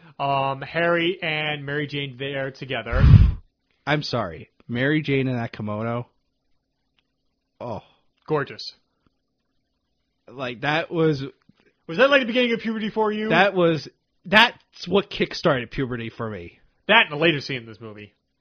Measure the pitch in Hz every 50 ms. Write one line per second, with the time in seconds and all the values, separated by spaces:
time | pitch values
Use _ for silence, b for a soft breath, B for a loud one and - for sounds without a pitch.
0 | b 165 147 - 139 139 139 139 135 135 135 135 151 - - 160 170 170 170 170
1 | 165 170 190 - 175 160 156 156 151 151 151 147 139 139 143 147 151 139 143 143
2 | 139 139 123 120 139 139 143 135 135 139 135 - 143 127 131 117 110 117 120 131
3 | 127 B B B B B B B - _ _ _ _ _ _ _ _ 139 147 147
4 | 143 - - 120 107 87 80 78 - _ _ _ _ - 117 120 131 143 156 156
5 | 151 143 139 135 131 131 127 120 117 113 - - 107 107 104 104 113 117 117 120
6 | 120 - _ _ _ _ _ _ _ _ _ _ _ _ _ _ _ _ _ _
7 | _ _ _ _ _ _ _ _ _ _ _ _ - 123 110 87 b b b b
8 | b _ _ _ _ - 156 147 131 - 110 101 - - - _ _ _ _ _
9 | _ _ _ _ _ _ _ _ _ _ _ _ _ _ _ _ _ _ _ _
10 | _ _ _ _ _ - 113 131 135 123 123 104 135 143 151 160 165 - - 170
11 | 165 160 151 131 135 135 - _ _ _ _ _ _ _ _ _ _ - 165 180
12 | 254 277 285 277 262 220 220 254 247 240 233 - - 220 226 220 214 208 - 220
13 | 220 214 214 214 214 220 170 170 190 202 190 185 170 165 165 147 - - _ _
14 | _ _ _ _ _ 180 196 214 233 240 - - _ _ _ - - 175 180 196
15 | 190 - - - 196 - - - - 175 143 127 120 - - - 139 117 123 117
16 | 113 113 - - 120 110 107 90 87 87 - _ _ _ _ _ _ - 208 233
17 | 220 160 151 147 160 170 156 139 - - 139 123 113 113 110 - 117 110 104 104
18 | 104 104 _ _ _ _ _ _